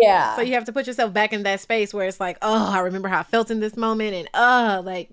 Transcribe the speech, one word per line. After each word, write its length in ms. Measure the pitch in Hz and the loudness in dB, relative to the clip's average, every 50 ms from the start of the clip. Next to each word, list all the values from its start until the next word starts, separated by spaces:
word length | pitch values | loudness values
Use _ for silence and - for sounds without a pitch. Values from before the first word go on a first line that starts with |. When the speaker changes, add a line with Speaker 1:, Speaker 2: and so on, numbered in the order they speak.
Speaker 1:
Yeah. 340 | 226 208 185 170 139 110 110 | 6 6 6 6 4 2 0
Speaker 2:
So 80 | - | -2
you 120 | 233 254 254 | -2 0 -2
have 100 | 240 214 | -2 -2
to 80 | 233 | -4
put 160 | 220 277 240 247 | -6 -6 -6 -4
yourself 240 | 240 262 233 214 | -2 -2 -2 0
back 200 | 180 214 214 214 | 0 0 0 0
in 120 | 220 202 202 | -2 -2 -2
that 160 | 196 196 196 | -2 -2 -4
space 340 | - - 226 220 208 196 - | -2 -2 -2 -2 -2 -2 -4
where 140 | 202 190 190 | -4 -4 -4
it's 100 | 185 - | -4 -4
like, 200 | 190 180 - - | -6 -6 -6 -4
"Oh, 280 | - 220 220 220 208 196 | -2 0 2 2 2 0
I 80 | 196 185 | 0 0
remember 260 | 180 185 185 190 190 | 0 -2 -4 -4 -4
how 140 | 190 185 156 | -2 -2 -2
I 20 | |
felt 300 | - - - 226 220 226 | -2 0 0 0 0 0
in 80 | 226 214 | -2 -4
this 160 | 214 214 214 | -4 -4 -4
moment," 360 | 233 226 220 220 220 214 214 196 | -2 -2 -2 0 -2 -2 -4 -4
and, 120 | 175 165 - - | -6 -8 -4 0
uh, 480 | - 240 247 254 247 233 214 196 185 180 | 2 4 4 6 4 4 2 0 -2 -4
like, 260 | 190 185 180 - - | -6 -8 -8 -10 -12